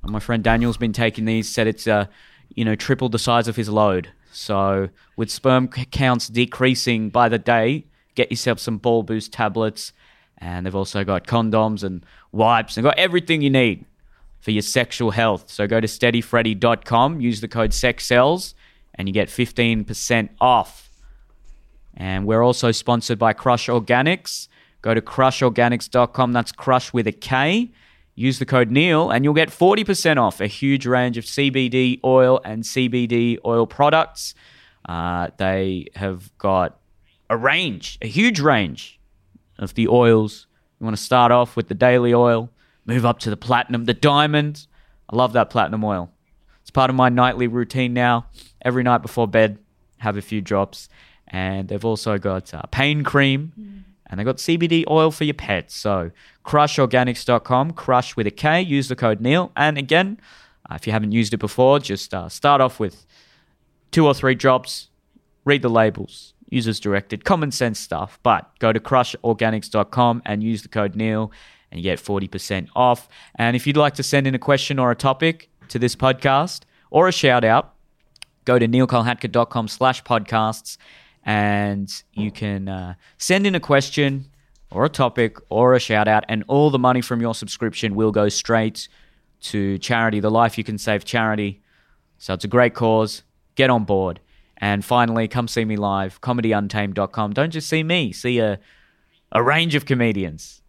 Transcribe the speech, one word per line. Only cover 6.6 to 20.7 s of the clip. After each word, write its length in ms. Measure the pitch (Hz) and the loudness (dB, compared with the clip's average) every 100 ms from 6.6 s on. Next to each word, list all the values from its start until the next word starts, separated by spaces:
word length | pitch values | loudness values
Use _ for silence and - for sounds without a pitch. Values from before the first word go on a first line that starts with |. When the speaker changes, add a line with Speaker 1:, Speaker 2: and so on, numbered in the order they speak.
| 131 127 - 117 110 | 0 0 0 -2 0
Speaker 1:
by 180 | 120 120 | 2 2
the 100 | 113 | 2
day, 460 | 87 117 113 147 - _ _ - | 2 2 2 -2 -8 _ _ -4
get 120 | 123 | -2
yourself 260 | 117 - 113 | -2 -2 -4
some 200 | - 110 | -4 -4
Ball 260 | 123 117 | 0 0
Boost 280 | 98 110 104 | 0 -6 -8
tablets. 600 | - 110 101 110 107 - _ _ _ _ _ | -4 -4 -2 -4 -4 -16 _ _ _ _ _
And 280 | 85 87 92 | -10 -8 -6
they've 80 | |
also 300 | 95 95 101 | -6 -6 -4
got 200 | 98 95 - | -2 -4 0
condoms 560 | 117 113 110 110 107 | -2 0 2 0 -2
and 200 | 98 92 - - _ | -8 -10 -14 -20 _
wipes. 420 | 101 110 117 107 | 0 2 2 0
They've 80 | - | -2
got 160 | 123 - | 0 2
everything 440 | 185 175 170 165 | 0 0 -2 0
you 80 | 143 | 2
need 340 | 135 123 92 - _ _ _ - - | 2 2 0 -10 _ _ _ -20 -14
for 100 | - | -4
your 120 | 107 | -4
sexual 500 | 104 135 120 - 117 | 0 -2 -2 -2 -2
health. 360 | 104 113 95 - | 2 0 0 -6
So 180 | - 104 | -6 -2
go 100 | 113 | 0
to 60 | 110 | -2
steady 340 | - 120 117 | 0 0 0
freddy 360 | 113 120 117 104 | 0 0 0 2
dot 280 | 117 113 | 0 0
com, 360 | - 117 135 165 | 0 2 2 0
use 200 | 120 107 | -4 -4
the 60 | 107 | -6
code 260 | 117 110 | -2 0
sex 320 | - 127 120 | 0 0 -2
sells, 520 | - 123 131 175 - - _ _ _ - | 0 4 4 2 -4 -16 _ _ _ -10
and 120 | 98 | -4
you 60 | |
get 160 | 98 95 | -2 -2
fifteen 540 | - 120 - 117 113 | -2 -4 0 0 0
percent 480 | 104 110 - 120 107 - | -4 -8 -2 -2 -2 0
off. 500 | 123 120 95 | 4 4 2